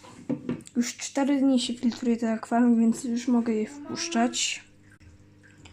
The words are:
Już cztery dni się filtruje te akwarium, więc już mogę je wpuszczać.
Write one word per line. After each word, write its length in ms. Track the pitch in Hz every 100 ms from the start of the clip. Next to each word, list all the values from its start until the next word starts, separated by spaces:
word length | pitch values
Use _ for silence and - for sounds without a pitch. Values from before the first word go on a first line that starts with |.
| - - - - - 240 - 247
Już 200 | 240 -
cztery 420 | - - 277 285
dni 220 | 269 254
się 140 | 240
filtruje 420 | 240 240 - 233 233
te 160 | 226
akwarium, 480 | 220 - 233 240 226
więc 240 | 226 226
już 240 | 254 233 240
mogę 240 | 240 226
je 140 | 214 214
wpuszczać. 1000 | - - - 339 240 247 - - - - - - - - - - - - - -